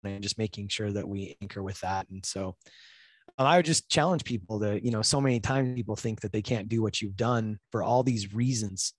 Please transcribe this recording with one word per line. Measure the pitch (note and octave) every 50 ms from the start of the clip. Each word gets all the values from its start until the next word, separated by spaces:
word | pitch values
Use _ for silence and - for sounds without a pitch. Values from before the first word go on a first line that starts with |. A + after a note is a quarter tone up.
| -
And | G2+ G2 G2+
just | G2+ G2+ - -
making | A2 G#2 - - G2+ G2
sure | - - A2 G#2
that | G2+ G2+ F#2+ -
we | G2+ G2 G2 - - _
anchor | G2+ G2 - G2+ G2
with | F#2+ F#2+ -
that. | - F#2 F#2+ F#2+ F#2+ _
And | F#2+ F#2 F#2
so, | - - G2 G2 F#2 F2+ _ _ - - - - - - - - - _ _ _ - _ -
um, | C3 C#3
I | E3 F3+
would | E3+
just | D3+ E3 - - _
challenge | - E3 D3+ F3 F#3 D#3 -
people | - B2 A2 F2+ - A2 G#2
to, | G#2+ G#2 G2+ G#2 -
you | A#2+
know, | A#2 G#2+
so | A2 - - C#3+
many | C#3 C3+ B2 A#2
times | G2+ - C3+ C3+ C3+ B2+ B2+
people | B2 A2 G#2 C3+
think | - - A#2 A2 -
that | - G#2
they | - G#2+ G2+
can't | - C3 A2 G2 G#2
do | A#2 A2+ A2
what | G#2 - -
you've | - G2+ G2 F#2+
done | A#2 A#2 B2 A#2 A2 A2 G#2+ G2+ _ _
for | - A2+ -
all | - A#2+ B2+ B2+
these | C3 B2 A2 G2+ G2 G2
reasons. | A2 A#2+ B2+ C3 A2+ A2 G2+ F#2+ F#2 - - -